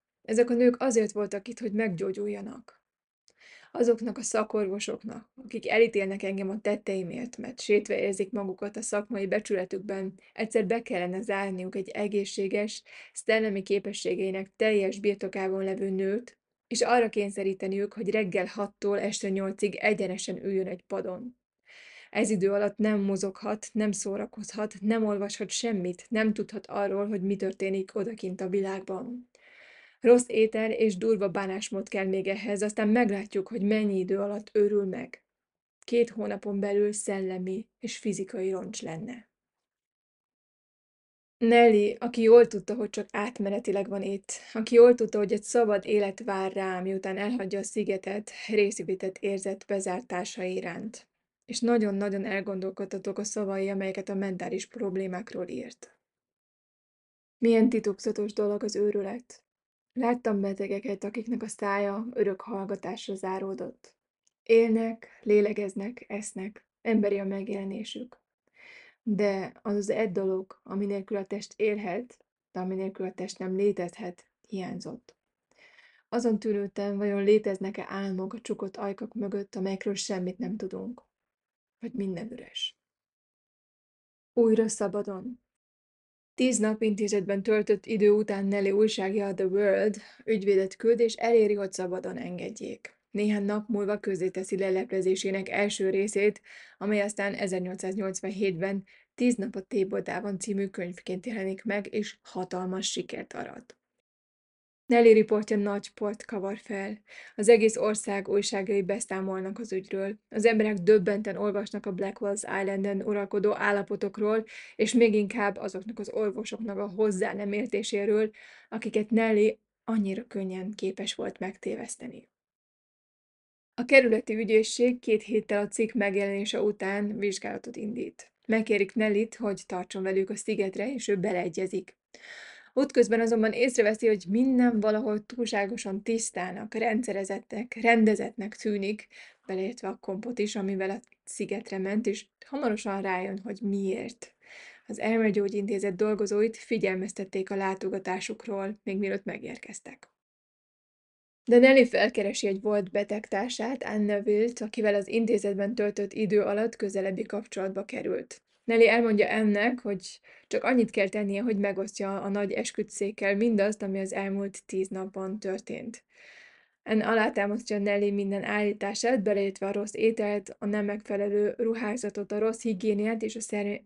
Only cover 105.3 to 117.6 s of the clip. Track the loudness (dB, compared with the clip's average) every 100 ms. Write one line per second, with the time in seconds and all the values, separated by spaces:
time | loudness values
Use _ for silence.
105.3 | 2 0 0 0 -2 -6 -6 -6 -6 -8
106.3 | -6 -6 -8 -8 -8 -8 -12 _ -20 -14
107.3 | 0 8 8 8 4 0 -2 -2 -4 0
108.3 | 0 0 -2 0 0 0 -4 -4 -4 -4
109.3 | -4 -6 -8 -6 -6 -4 -6 -4 -8 -8
110.3 | 2 4 6 2 2 6 6 6 0 -2
111.3 | -2 -2 -2 -4 -8 -6 -4 -6 -4 -4
112.3 | -4 -4 -2 -2 0 0 -2 -2 -2 0
113.3 | 2 2 2 2 2 0 -4 -4 -2 0
114.3 | 0 -2 -12 -10 -2 2 6 6 4 0
115.3 | 0 -2 -2 -6 -8 -10 -10 -6 -2 -2
116.3 | -2 -8 -8 -6 -6 -6 0 0 2 -2
117.3 | -2 -4 -2